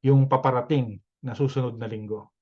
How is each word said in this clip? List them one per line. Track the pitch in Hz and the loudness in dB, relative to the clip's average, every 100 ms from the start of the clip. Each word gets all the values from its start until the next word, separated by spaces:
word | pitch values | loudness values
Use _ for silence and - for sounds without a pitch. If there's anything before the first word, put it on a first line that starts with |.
yung | 135 139 135 | 6 4 6
paparating | 175 139 127 120 147 120 98 _ _ | 4 2 0 0 -2 -2 -8 _ _
na | 131 117 | -12 -4
susunod | 135 135 127 113 | -2 -2 -4 -6
na | 113 | -10
linggo. | 110 104 107 - _ | -10 -10 -10 -12 _